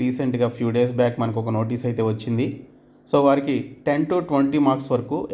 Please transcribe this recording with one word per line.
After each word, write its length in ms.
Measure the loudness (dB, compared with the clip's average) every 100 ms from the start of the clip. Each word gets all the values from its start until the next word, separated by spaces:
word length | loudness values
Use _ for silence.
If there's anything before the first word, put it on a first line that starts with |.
recentగా 440 | -2 -2 -2 0 0 0
few 120 | -2 2
days 140 | 0 2
back 140 | 0 0
మనకు 160 | -2 -2
ఒక 80 | -2 -2
నోటీస్ 260 | -2 -2 -4
అయితే 140 | -2 0
వచ్చింది. 360 | -2 -2 -2 -2 -4 -14 -20 _ _ 0
So 60 | 4 4
వారికి 300 | 4 2 -2 -2 -6 -2
టెన్ 180 | 0 0
to 40 | -2 0
ట్వంటీ 300 | 2 2 4 2
మార్క్స్ 200 | 2 0
వరకు 240 | -2 -2 -6 -2